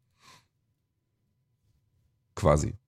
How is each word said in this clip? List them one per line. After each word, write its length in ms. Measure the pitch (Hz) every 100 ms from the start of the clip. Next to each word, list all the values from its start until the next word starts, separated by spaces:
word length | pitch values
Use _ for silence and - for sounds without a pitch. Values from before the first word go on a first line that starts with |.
| _ _ - - _ _ _ _ _ _ _ _ _ _ _ _ _ _ _ _ _ _ _ -
Quasi. 380 | 80 73 71 -